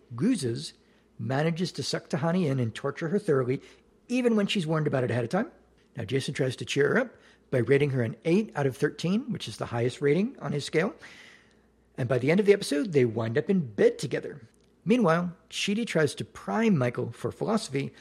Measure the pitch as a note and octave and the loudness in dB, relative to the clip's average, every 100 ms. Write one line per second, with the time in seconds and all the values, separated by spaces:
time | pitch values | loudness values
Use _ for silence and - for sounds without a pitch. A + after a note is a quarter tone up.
0 | _ A#2 F3+ B3 B2+ A#2+ D#3+ - _ _ | _ -4 0 0 -2 -6 -8 -16 _ _
1 | _ - A2+ C3 D#3+ E3 F#3 - C#3 E3 | _ -10 -4 0 0 0 -4 -4 -6 -6
2 | - E3+ E3 F3+ F3+ C3+ A#2 - C#3 C#3+ | -4 -4 0 0 0 0 -2 -4 -8 -6
3 | E3 G3 - C#3 B2 C3+ - - _ _ | -2 -2 0 0 0 -4 -8 -20 _ _
4 | - B3 A#3+ A3 G3 G#3+ D#3 D#3+ D3 C3+ | -4 0 2 2 2 0 0 0 0 0
5 | B2+ A2+ A#2 F3+ C#4 - _ _ _ - | 0 0 0 -2 -2 -8 _ _ _ -12
6 | G#2 C3 C3 C#3 C3 A#2 - C#3 C#3+ F3 | -4 -2 -2 -2 -2 -2 -2 2 2 2
7 | B3+ - - _ _ C3 A2+ C#3 C#3+ C3 | 0 -6 -20 _ _ 0 4 4 4 0
8 | A#2 - E3 F3+ A3 - C3+ B2 - - | -2 -2 0 2 0 0 -2 0 -2 0
9 | E3 G3+ C#4+ D3 - G#2+ - A#2+ A#2+ - | 0 0 -2 -6 -8 -8 -4 -2 -2 0
10 | C#3+ D3+ A3+ - C#3+ D3 - - G3 - | 2 2 0 -4 -6 -6 -2 0 -2 -4
11 | - - - - _ _ _ _ _ - | -16 -20 -20 -20 _ _ _ _ _ -6
12 | A#2+ B2+ C3 F3 G3+ G3+ - C#4+ B3 D3 | -2 0 2 4 6 4 2 -2 0 2
13 | B2 A2 A2+ A#2 - F#3+ C3+ - A3 A#3 | 2 2 -2 -2 0 0 0 2 2 2
14 | C3+ D3 - C#3+ - _ _ _ D#3+ B3 | -4 -6 -8 -12 -18 _ _ _ 2 4
15 | G3 E3 F3 - _ - - G#3 A#3 E3 | 4 2 0 -8 _ -6 -2 -2 -2 2
16 | D3+ - - - - G3+ A3+ F3 B2 A#2+ | 0 0 -10 -12 -6 0 2 4 2 -2
17 | A#2 - A#2 - C#3+ G#3+ - C#3 C#3 - | -6 -6 -8 -4 -2 -2 -2 -6 -6 -10